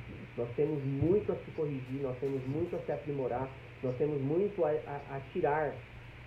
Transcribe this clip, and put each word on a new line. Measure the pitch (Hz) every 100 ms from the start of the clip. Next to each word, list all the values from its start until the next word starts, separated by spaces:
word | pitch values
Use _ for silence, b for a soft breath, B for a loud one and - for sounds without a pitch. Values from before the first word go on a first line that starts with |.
| - - - -
Nós | 120 -
temos | 151 147
muito | 135 139 151 202 202
a | 180
se | -
corrigir, | - 147 135 123 135
nós | 135 127
temos | 139 135 127
muito | 151 175 170
a |
se | -
aprimorar, | 147 151 139 123 123 131 - - -
nós | 131 127
temos | 151 143
muito | 135 165 202 185
a, | 151
a, | 151 - 143 - 139
a | -
tirar, | 185 151 151 143 120 - - - -